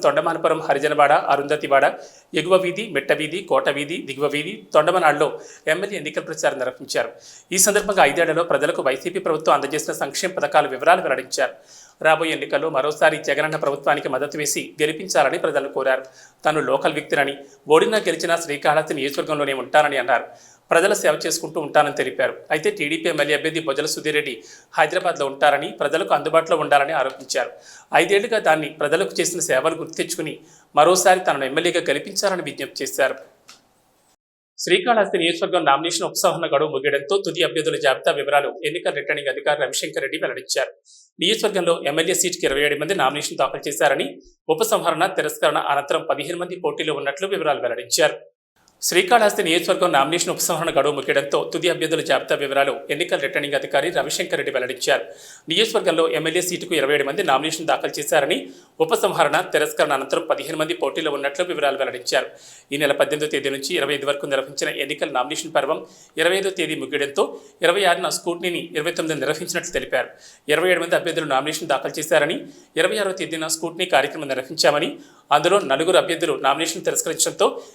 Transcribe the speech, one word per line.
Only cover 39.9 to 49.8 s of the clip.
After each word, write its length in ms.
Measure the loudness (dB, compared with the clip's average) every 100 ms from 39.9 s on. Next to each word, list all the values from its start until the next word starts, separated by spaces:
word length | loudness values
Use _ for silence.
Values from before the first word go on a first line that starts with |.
| -6
రెడ్డి 180 | -6 -4
వెల్లడించారు. 520 | -6 -6 -6 -4 -4 -8 _ -20 _ -4
నియోజకవర్గంలో 600 | 0 0 0 0 0 0 0
ఎమ్మెల్యే 280 | 0 0
సీటుకి 320 | 0 -2 -2 -2
ఇరవై 140 | 0
ఏడు 200 | 0 0
మంది 140 | -2
నామినేషన్ 440 | 0 0 0 -4 -2
దాఖలు 300 | -2 -4 -6
చేశారని, 500 | 0 2 2 -2 -10 -20 _ -4
ఉపసంహరణ, 580 | -2 0 0 0 0 0
తిరస్కరణ 520 | -2 -4 0 0 0
అనంతరం 480 | 0 -2 -2 -2 -2
పదిహేను 280 | -4 -4 -8
మంది 180 | -8 -6
పోటీలో 380 | -6 -4 -4
ఉన్నట్లు 320 | -4 -4 -4 -4
వివరాలు 340 | -2 -2 -2
వెల్లడించారు. 540 | -2 -6 -2 2 2 0 -14 _ _ _ _ _
శ్రీకాళహస్తి 600 | 0 2 4 6 4 2
నియోజకవర్గం 500 | 0 2 2 2